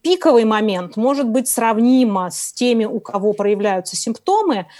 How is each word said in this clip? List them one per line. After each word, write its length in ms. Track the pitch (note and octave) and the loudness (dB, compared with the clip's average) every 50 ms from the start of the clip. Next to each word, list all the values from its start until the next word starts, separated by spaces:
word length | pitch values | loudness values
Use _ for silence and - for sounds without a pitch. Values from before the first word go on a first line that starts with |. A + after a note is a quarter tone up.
пиковый 440 | - D#4+ F#4 F4+ F#4 E4+ B3+ A#3 A3 | -2 0 0 2 4 4 4 4 4
момент 500 | A3 G#3+ G#3+ G#3+ G#3+ F#3+ F3+ F3+ F3 - G#3 | 4 2 2 0 0 -2 -2 -4 -6 -4 -2
может 300 | A3+ C4 C#4+ C#4 C#4 A3+ | 0 0 0 0 -2 0
быть 200 | G#3+ C4 B3+ - | 0 -2 -2 -2
сравнима 800 | - A#3+ A#3 A3+ A3 G#3+ A#3 B3 B3+ B3+ B3+ A3 G3 F#3+ F3+ F3+ | -2 -2 0 0 2 2 4 4 4 4 4 2 2 -2 -4 -6
с 220 | - - - - - | -8 -10 -10 -10 -6
теми, 320 | - B3 B3 A#3 A3+ G#3+ | -2 0 0 2 2 0
у 140 | - - A3 | -2 -4 -6
кого 320 | - - - G3 F#3+ G#3+ G3+ | -8 -6 -6 -2 0 0 0
проявляются 600 | G#3 G3+ G3+ G#3 G3+ G#3 G#3 F#3+ F#3 F3+ - - - | 0 0 -2 0 0 0 -2 -2 -2 -4 -6 -8 -8
симптомы, 680 | - A#3 A3+ - - - G4 A4 G#4+ F4+ B3 G3 F3 - - | -6 -6 -6 -6 -2 0 0 0 2 0 0 -2 -4 -8 -14